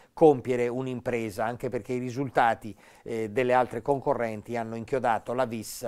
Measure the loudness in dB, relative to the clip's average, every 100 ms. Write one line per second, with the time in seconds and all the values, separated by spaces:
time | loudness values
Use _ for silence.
0 | -20 6 6 6 2 0 0 -2 -6 -6
1 | -4 -2 -4 -4 -4 -4 -6 -6 -4 -4
2 | -4 -6 -2 2 4 2 -6 -16 -20 -16
3 | -8 -4 -2 0 4 4 2 -2 -2 0
4 | 0 -2 -2 -6 -6 -6 -6 -8 -4 0
5 | 0 0 -2 -2 -2 -4 -8 -10